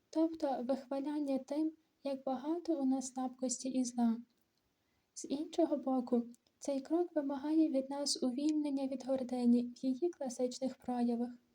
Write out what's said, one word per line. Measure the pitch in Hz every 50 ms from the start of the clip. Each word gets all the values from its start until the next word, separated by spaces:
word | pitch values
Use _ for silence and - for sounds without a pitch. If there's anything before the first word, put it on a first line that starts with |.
| _ _
тобто | - 320 320 330 320 - 302 277 254 247 240 254
вихваляння | 269 262 - - 269 277 277 302 294 302 285 277 269 262
тим, | - - 285 302 311 320 - _ _ _ _ _ -
як | 277 269 269 -
багато | 269 262 247 285 302 339 349 330 330 311 277
у | 269
нас | 262 262 269 262 -
слабкості | - 262 254 254 - - 262 247 - - - 262
і | 254 254 247
зла. | 240 247 240 240 226 226 240 - _ _ _ _ _ _ _ _ _ _ _ _ _ _ _ _ _ -
З | - -
іншого | - 269 285 330 - - 339 311 285 302
боку, | 262 - 269 262 254 247 - 247 233 233 233 - _ _ _ _ _
цей | - 285 277 269
крок | 277 - 320 349 349 339 -
вимагає | 302 277 277 285 262 294 302 311 320 311 -
від | 262 269 262 -
нас | 277 285 294 - - -
увільнення | - 254 240 277 294 311 302 302 294 294 269 277 269
від | 262 269 247 -
гордині | 254 269 262 247 247 254 247 240 240 240 240
в | 240 - - - 262
її | 262 262 254 349 349
класичних | - - 277 247 - - 254 247 247 - 269 262 - _
проявах. | - 254 247 240 240 240 233 233 240 240 240 - _ _